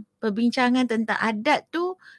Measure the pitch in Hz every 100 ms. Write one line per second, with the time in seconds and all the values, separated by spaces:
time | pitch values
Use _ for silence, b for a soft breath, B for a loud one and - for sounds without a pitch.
0 | 214 _ 220 202 240 262 247 254 247 226
1 | 220 202 226 214 262 285 - 330 359 370
2 | B